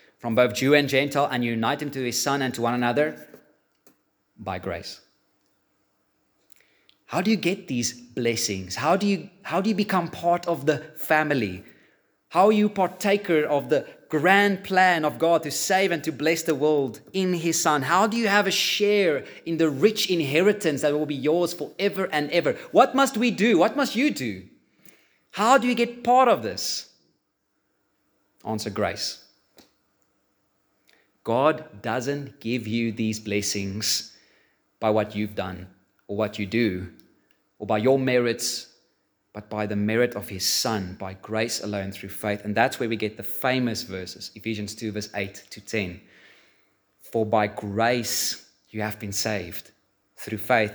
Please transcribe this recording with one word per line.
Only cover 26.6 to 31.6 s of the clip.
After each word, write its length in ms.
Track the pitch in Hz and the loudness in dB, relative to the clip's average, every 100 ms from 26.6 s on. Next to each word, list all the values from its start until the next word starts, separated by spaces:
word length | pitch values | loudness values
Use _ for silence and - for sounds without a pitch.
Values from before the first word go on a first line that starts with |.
| - - - _ _ _ _ _ _ _ _ _ _ _ _ _ _ _ | -6 -6 -10 _ _ _ _ _ _ _ _ _ _ _ _ _ _ _
Answer, 260 | 110 107 110 | -8 -6 -4
grace. 540 | 98 98 98 - - _ _ _ _ - _ _ _ _ _ _ _ _ _ _ _ _ _ _ _ | -2 -2 -2 -8 -10 _ _ _ _ -20 _ _ _ _ _ _ _ _ _ _ _ _ _ _ _
God 600 | - 117 147 156 | -2 2 4 2